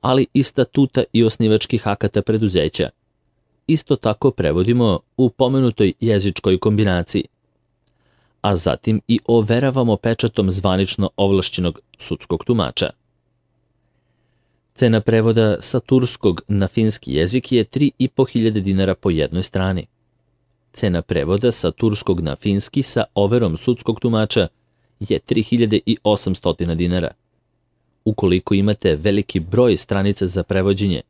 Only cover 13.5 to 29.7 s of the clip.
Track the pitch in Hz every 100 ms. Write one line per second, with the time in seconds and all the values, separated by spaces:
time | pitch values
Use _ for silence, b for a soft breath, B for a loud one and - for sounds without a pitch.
13.5 | _ _ _ _ _ _ _ _ _ _
14.5 | _ _ - 123 110 107 113 110 113 110
15.5 | 101 - 123 - 131 123 - 107 85 -
16.5 | 101 98 - 110 107 - 69 87 123 -
17.5 | 123 107 131 143 - 131 - - - 110
18.5 | 107 95 95 95 92 101 80 71 85 92
19.5 | 95 92 92 - _ _ _ _ _ _
20.5 | _ _ - 107 87 - 85 73 98 120
21.5 | 113 87 - 117 104 - 87 80 69 104
22.5 | 98 - - 131 - 107 - 101 120 107
23.5 | 80 - 120 - 110 117 113 107 - 92
24.5 | _ _ _ _ _ 104 107 - 120 107
25.5 | 120 113 107 - 110 104 104 - 90 90
26.5 | 82 87 82 87 90 82 - _ _ _
27.5 | _ _ _ _ _ - 107 98 90 -
28.5 | 98 101 104 - 76 90 101 101 92 82
29.5 | 104 123